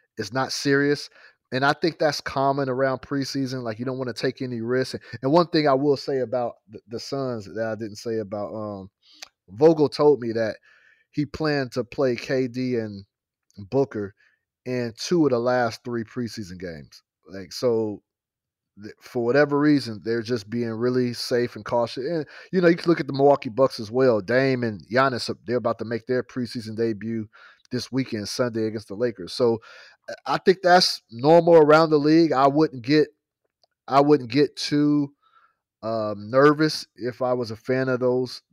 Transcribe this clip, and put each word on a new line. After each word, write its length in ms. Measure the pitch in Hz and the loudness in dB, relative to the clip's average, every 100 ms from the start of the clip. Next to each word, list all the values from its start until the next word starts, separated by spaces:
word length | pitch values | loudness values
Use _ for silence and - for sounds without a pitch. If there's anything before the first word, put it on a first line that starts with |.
| _ - | _ -12
is 140 | 101 | -8
not 180 | 127 131 | -6 -6
serious. 580 | - 143 139 143 143 - _ - _ _ | -4 0 2 2 -2 -6 _ -20 _ _
And 120 | 127 | 0
I 80 | 139 | 0
think 260 | 151 175 - | 0 -2 0
that's 220 | 156 139 | -2 -2
common 480 | - 139 135 139 135 | -6 -2 0 0 -2
around 320 | 127 135 127 | -2 -2 -2
preseason. 600 | - 139 131 139 131 131 | -4 -4 -4 -4 -4 -6
Like, 160 | 120 107 | -8 -6
you 60 | |
don't 140 | 127 131 | -6 -6
wanna 140 | 127 | -8
take 300 | 113 135 - | -4 -4 -4
any 180 | 127 120 | -6 -6
risks. 340 | 113 127 123 | -2 0 -2
And, 80 | 107 - - | -6 -12 -6
and 100 | 135 | 2
one 140 | 165 165 | 4 4
thing 200 | 160 147 | 2 2
I 60 | |
will 220 | 135 147 135 | 2 2 0
say 240 | - 135 | -2 -4
about 340 | 117 123 120 - _ | -2 -4 -4 -8 _
the, 120 | 107 101 | -20 -14
the 100 | 113 | -14
Suns 460 | - 139 131 117 | -8 -6 -6 -8
that 220 | 98 95 113 | -10 -8 -6
I 80 | 107 | -6
didn't 200 | 113 104 | -10 -10
say 220 | 120 110 | -6 -6
about, 340 | 101 104 101 | -6 -6 -8
um, 360 | 107 107 101 95 _ _ _ - _ _ | -8 -8 -10 -14 _ _ _ -20 _ _
Vogel 380 | 101 156 160 139 | 4 4 6 2
told 320 | - 147 127 | 4 4 4
me 120 | 120 | 0
that 240 | 110 110 - _ _ _ _ _ | -4 -4 -6 _ _ _ _ _
he 160 | - 143 | -6 -6
planned 440 | - 156 143 127 | -4 -2 -2 -2
to 120 | - | -6
play 320 | 113 - 131 120 | -6 -2 0 -2
K 320 | - 135 131 | -2 -2 -2
D 260 | 120 127 | -4 -4
and 300 | 120 110 101 98 _ _ _ _ - 98 | -4 -6 -10 -18 _ _ _ _ -20 -4
Booker 440 | 135 135 110 98 - _ _ _ _ 127 | -2 0 -2 -8 -10 _ _ _ _ -8
in 280 | 123 120 110 | -6 -6 -8
two 280 | - 175 143 | -2 2 2
of 40 | |
the 80 | 123 | 2
last 460 | 120 123 117 - | 2 0 0 -4
three 200 | 123 120 | -8 -8
preseason 540 | 110 127 117 - 92 90 | -6 -8 -8 -10 -14 -12
games. 440 | 90 78 65 - _ _ _ | -12 -12 -18 -20 _ _ _
Like, 240 | 95 90 | -18 -16
so 500 | - 127 113 107 101 _ _ _ _ _ _ _ - | -4 -2 0 -2 -8 _ _ _ _ _ _ _ -20
th-, 120 | 104 - | -20 -20
for 240 | - 123 | -10 -4
whatever 340 | 117 135 147 143 | 0 2 2 2
reason, 420 | 151 147 117 107 | 2 2 0 -8
they're 180 | 101 117 | -4 -4
just 260 | 107 120 104 | -4 -6 -6
being 220 | 120 117 | -6 -6
really 420 | 110 123 127 123 | -2 0 0 -2
safe 420 | 117 - 123 120 107 | -4 -4 -2 -2 -6
and 80 | |
cautious. 400 | 104 120 117 - | -4 -2 -2 -4
And, 220 | 131 170 143 - - | -6 -6 -8 -14 -6
you 80 | 180 | 2
know, 80 | 175 | 4
you 80 | 170 | 4
can 120 | 170 | 2
look 120 | 160 | 0
at 60 | 135 | -2
the 60 | |
Milwaukee 380 | 131 139 139 127 | 2 4 4 0
Bucks 280 | 107 135 - | 0 0 0
as 120 | 107 | -6
well. 300 | 123 131 107 | 2 2 2
Dame 420 | 90 123 135 127 | 0 0 2 0
and 180 | 120 101 73 | -2 -6 -4
Giannis, 400 | 117 135 117 - | 0 0 -2 -6
uh, 60 | - - | -8 -4
they're 100 | 120 | -2
about 220 | 113 113 | -2 -4
to 40 | |
make 220 | 110 117 - | -6 -8 -4
their 160 | 127 | -4
preseason 540 | - 131 120 127 110 110 | -4 -8 -8 -10 -10 -4
debut 520 | 117 101 110 113 107 _ - _ _ | -4 -4 -6 -8 -8 _ -20 _ _
this 200 | 123 - | -8 -6
weekend, 360 | 131 131 110 101 | -6 -4 -6 -6
Sunday, 380 | - 123 110 110 | -4 -4 -2 -4
against 220 | 110 - | -6 -10
the 60 | |
Lakers. 380 | 101 120 110 85 | -4 -4 -4 -10
So, 260 | - 120 113 - - - _ - | 0 0 0 -6 -20 -20 _ -16
uh, 60 | 117 - | -12 -6
I 120 | 147 | 0
think 200 | - 180 | 2 2
that's 400 | 175 180 170 - _ | 6 6 4 -2 _
normal 460 | 117 139 170 170 165 | -2 6 6 8 8
around 340 | 147 156 165 | 10 8 6
the 80 | 151 | 4
league. 340 | 147 165 165 | 6 4 4
I 140 | 131 139 | 4 4
wouldn't 360 | 147 156 131 | 4 2 0
get, 260 | 117 151 - _ _ _ _ _ _ _ - | 2 2 2 _ _ _ _ _ _ _ 0
I 140 | 135 | 4
wouldn't 300 | 147 147 123 | 6 4 2
get 260 | 131 143 - | 0 0 -2
too, 560 | - 147 147 147 143 _ _ _ _ _ _ _ | -4 0 2 2 -2 _ _ _ _ _ _ _
um, 480 | 110 113 107 104 104 | -8 -4 -4 -6 -2
nervous 560 | 131 147 147 156 - - - | 4 6 6 2 -2 -12 -10
if 240 | 120 - | -8 -4
I 140 | 127 | -2
was 160 | 127 113 | -2 -4
a 60 | 110 | -8
fan 340 | - 131 131 | -4 -2 0
of 100 | 123 | 0
those, 400 | 123 127 127 - _ | 0 0 -2 -10 _